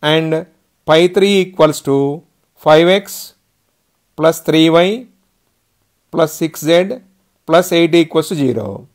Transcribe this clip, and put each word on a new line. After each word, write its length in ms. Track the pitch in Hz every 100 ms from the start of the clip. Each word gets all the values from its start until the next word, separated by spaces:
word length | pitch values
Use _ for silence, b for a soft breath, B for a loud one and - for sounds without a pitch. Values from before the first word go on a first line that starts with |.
and 440 | 151 160 160 156 175 _ _ _
pi 220 | - 160 180
three 340 | 180 196 202
equals 400 | 185 190 156 147
to 420 | - 139 139 151 _ _ _
five 340 | _ - 156 170
x 460 | 190 202 - - _ _ _ _ _ _ _ _ -
plus 240 | 160 160
three 280 | - 156 160
y 380 | 165 180 220 254 _ _ _ _ _ _ _ _ _ _
plus 220 | 160 160
six 280 | - 165 -
z 380 | 147 170 190 254 _ _ _ _ -
plus 260 | 160 180
eight 220 | 170 170
equals 340 | 170 160 160 156
to 60 |
zero. 540 | 170 135 113 101 101 -